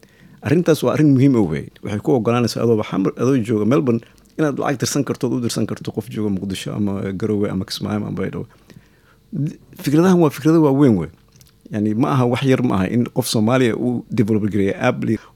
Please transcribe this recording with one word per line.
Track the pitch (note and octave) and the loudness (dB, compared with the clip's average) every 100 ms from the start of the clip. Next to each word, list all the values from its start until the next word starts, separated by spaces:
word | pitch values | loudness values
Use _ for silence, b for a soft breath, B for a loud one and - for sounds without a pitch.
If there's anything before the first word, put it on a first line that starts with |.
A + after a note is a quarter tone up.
| b b b b | b b b b
Arrintaas | - E3 E3+ D3+ | 0 2 2 2
waa | B2 | 2
arrin | B2 D3+ C3 | 2 4 6
muhiim | C#3 A#2+ | 4 4
ah | F2 | 2
weeye. | D2+ - - | -2 -8 -12
Waxay | - G2+ | -8 -4
ku | D#3 C3 | 0 0
oggolaanaysaa | A2 A#2+ A#2 A#2+ | 0 0 0 0
adoo | A#2 G#2+ | 0 0
xamar, | - F#3 F#3 - | 0 -2 -2 -2
adoo | B2 C#3 | 0 0
jooga | G#2+ G#2+ G#2 | 0 -2 0
Melbourne | D#3 C3 A#2 b b _ - | 0 0 -2 b b _ -4
inaad | D3+ B2+ | -2 -2
lacag | A2+ C3+ | -4 -4
dirsan | - D3 B2+ | -2 -2 -4
karto, | A#2+ B2 | -4 -4
u | B2+ | -2
dirsan | A#2 - A2 | -4 -4 -4
karto | G#2+ - | -6 -8
qof | - - | -8 -8
jooga | A#2+ G#2+ | -4 -2
Muqdisho | F#2 G2 F#2 - - | -2 -4 -8 -6 -4
ama | G2+ G2 G2 F#2 | -4 -4 -6 -4
Garowe | G#2+ G#2 G2+ | -2 -2 -2
ama | F#2 G2 | -4 -6
Kismaayo | - G2+ G#2 | -8 -6 -4
ama | G#2+ | -4
Baydhabo. | F#2+ F#2+ G2 - b b b b b b b _ D3 D3+ - _ - | -6 -6 -8 -12 b b b b b b b _ -6 -6 -8 _ -10
Fikradahan | C#3 D3+ F#3 F3 | 0 4 4 4
waa | D3+ | 4
fikrado | - D#3 E3 | 2 2 4
waaweyn | D3+ C3+ C#3+ F#2+ | 4 4 4 4
weeye. | D2 - _ - _ _ - | 0 -10 _ -20 _ _ -8
Yani, | G#2+ G#2+ | -4 -2
ma | G#2+ D3 | 0 0
aha | C3+ A#2+ | 2 2
wax | A#2+ | 0
yar | C3+ B2+ | 0 2
ma | B2 F#2+ | 2 0
aha | F#2 | 0
in | A#2 A#2 | 0 -2
qof | - - | -2 -2
Soomaaliya | A#2 G#2+ C3 A#2+ - | 0 2 2 2 0
uu | B2 A#2+ - | -2 -4 -2
develop | A2+ G#2+ A2 G#2 | 0 2 0 0
gareeyo | G2+ G2 - | 0 -2 0
app | A#2+ B2+ | -2 -2
li-, | A#2 G#2+ - | -2 -4 -6